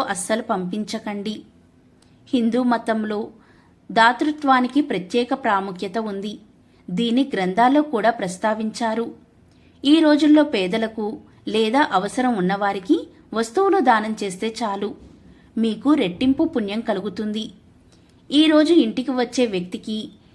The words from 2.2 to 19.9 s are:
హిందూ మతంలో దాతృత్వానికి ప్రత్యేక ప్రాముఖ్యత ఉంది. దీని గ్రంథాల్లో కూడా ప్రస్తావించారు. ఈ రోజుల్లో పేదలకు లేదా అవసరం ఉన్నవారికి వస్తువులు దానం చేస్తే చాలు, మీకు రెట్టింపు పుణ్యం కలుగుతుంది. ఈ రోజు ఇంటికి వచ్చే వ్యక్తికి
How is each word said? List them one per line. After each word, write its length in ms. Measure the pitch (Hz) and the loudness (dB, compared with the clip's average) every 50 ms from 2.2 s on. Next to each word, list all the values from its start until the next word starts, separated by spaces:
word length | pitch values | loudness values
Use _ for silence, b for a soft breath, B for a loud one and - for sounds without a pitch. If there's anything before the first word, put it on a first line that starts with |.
| b | b
హిందూ 340 | - - 247 226 233 214 247 254 | -2 0 2 2 2 2 2 2
మతంలో 560 | 240 233 226 233 240 220 220 214 214 208 208 226 - b b b b b b b b b b _ - | 2 0 0 0 -2 -2 -2 -2 -4 -4 -6 -6 -8 b b b b b b b b b b _ -2
దాతృత్వానికి 920 | 185 226 226 233 247 - 330 302 302 302 - 269 262 254 254 247 - 285 | 2 4 4 4 4 2 0 -2 -2 0 2 4 4 4 2 2 0 0
ప్రత్యేక 520 | 294 - 226 180 180 180 - 240 240 247 277 | 0 0 -2 -4 -4 -2 -2 -2 0 0 -2
ప్రాముఖ్యత 640 | 262 - 233 202 196 196 202 180 180 208 196 185 | -2 0 0 0 0 -2 -4 -8 -8 -8 -6 -4
ఉంది. 360 | 226 220 214 196 196 196 214 214 - - - _ b b b b b b | -4 -4 -4 -6 -8 -8 -10 -12 -14 -18 -20 _ b b b b b b
దీని 360 | - 180 208 233 233 233 262 277 277 - | -6 -4 -2 0 2 2 2 0 0 -2
గ్రంథాల్లో 480 | 196 185 180 185 226 233 254 277 294 302 302 | -2 -2 0 2 4 4 4 4 4 2 0
కూడా 200 | 277 214 202 226 | 0 0 0 0
ప్రస్తావించారు. 960 | 233 233 202 180 180 - - 214 214 220 220 220 - - 240 220 220 233 233 - - - _ _ _ _ b b b b b b b b - | 0 0 -4 -8 -6 -2 -2 -2 -2 -2 -4 -6 -6 -4 -4 -2 -2 -2 -4 -6 -8 -16 _ _ _ _ b b b b b b b b 0
ఈ 100 | 277 302 330 | 2 4 4
రోజుల్లో 440 | 320 302 302 294 311 294 302 302 285 | 4 4 4 4 4 6 6 6 4
పేదలకు 640 | 294 285 208 185 185 208 226 226 220 220 233 214 208 - - b b b b b | 2 0 -2 -2 -2 -2 -2 -4 -4 -6 -6 -8 -8 -8 -10 b b b b b
లేదా 340 | 202 202 220 226 220 233 277 302 - 202 | -4 -2 -2 0 2 2 0 2 2 0
అవసరం 340 | 185 196 202 - 269 254 254 240 | 0 -2 -2 -2 -2 -2 0 0
ఉన్నవారికి 600 | 196 180 185 196 202 202 202 202 196 185 - 311 392 - B B B B _ 208 | 0 0 0 0 0 -2 -2 -2 -2 0 0 0 0 0 B B B B _ -4
వస్తువులు 460 | 214 226 226 - 370 392 392 370 392 | -4 -4 -2 0 0 2 2 2 4
దానం 340 | 262 254 226 214 214 220 214 | 4 4 4 2 2 -2 -6
చేస్తే 340 | - 214 196 180 180 220 226 220 | -6 -6 -6 -6 -6 -6 -6 -6
చాలు, 320 | - 240 208 196 202 202 202 - - b b b b b b b b b b b | -4 -4 -4 -4 -4 -6 -6 -8 -10 b b b b b b b b b b b
మీకు 320 | 226 220 226 208 220 - 277 302 | -2 -2 -2 -2 0 0 2 2
రెట్టింపు 500 | 294 226 175 180 - 262 262 269 - 320 | 2 2 0 -2 0 0 0 2 2 0
పుణ్యం 380 | 320 - 247 208 196 202 233 | 0 -2 -2 -4 -4 -4 -4
కలుగుతుంది. 640 | 226 - 202 185 190 208 185 - 214 214 208 - - - - - _ _ _ _ _ b b b b b b b b - | -4 -4 -4 -4 -4 -6 -6 -6 -6 -4 -4 -6 -8 -10 -12 -20 _ _ _ _ _ b b b b b b b b 0
ఈ 120 | 262 294 311 | 4 4 6
రోజు 260 | 311 311 302 311 311 349 | 6 6 6 6 6 6
ఇంటికి 380 | 330 240 220 - 254 247 285 | 6 4 4 0 -4 -4 -2
వచ్చే 320 | 254 254 240 240 - 262 247 | -2 -2 -2 0 0 0 0
వ్యక్తికి 520 | 226 196 180 180 180 - 220 - 220 | 0 0 -2 -4 -4 -8 -10 -8 -8